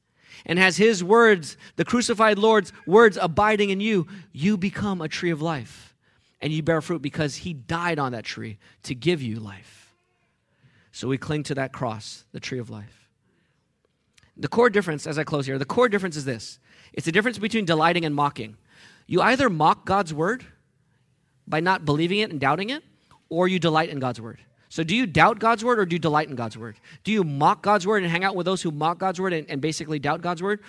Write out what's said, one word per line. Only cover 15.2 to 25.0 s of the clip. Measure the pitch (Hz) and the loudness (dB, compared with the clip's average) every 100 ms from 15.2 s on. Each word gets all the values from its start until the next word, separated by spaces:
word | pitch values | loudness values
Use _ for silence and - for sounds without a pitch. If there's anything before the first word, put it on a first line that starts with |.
close | 151 147 135 | -4 -4 -4
here, | 135 | -4
the | |
core | 139 240 247 | -2 2 2
difference | 202 180 151 | 2 -4 -6
is | 135 | -8
this. | 113 - - _ _ - | -8 -10 -18 _ _ -14
It's | - 170 | -8 0
the | |
difference | 170 226 208 | 0 0 -2
between | 214 226 175 | -2 -2 0
delighting | 160 165 175 | 2 4 2
and | 160 | 0
mocking. | 147 143 - 107 110 _ _ - _ - | 0 0 -2 -12 -14 _ _ -20 _ -4
You | 180 | 2
either | 190 254 262 | 2 4 2
mock | 160 156 202 - | 4 4 2 0
God's | 196 165 | -2 0
word | 151 170 254 - _ _ _ _ _ _ _ _ _ - | -2 -2 -2 -8 _ _ _ _ _ _ _ _ _ -6
by | 151 | -2
not | 175 185 151 | 0 0 0
believing | 147 170 202 | 0 0 0
it | 214 | -2
and | 151 | 0
doubting | 135 156 202 | 0 0 -2
it, | 294 - _ _ _ _ | -8 -12 _ _ _ _
or | 165 185 | 0 2
you | 185 | 2
delight | 165 156 170 | 2 2 0
in | 147 | -2
God's | 127 117 | -4 -6
word. | 110 - _ _ _ | -10 -18 _ _ _
So | - | -6
do | 160 | -2
you | 220 | 0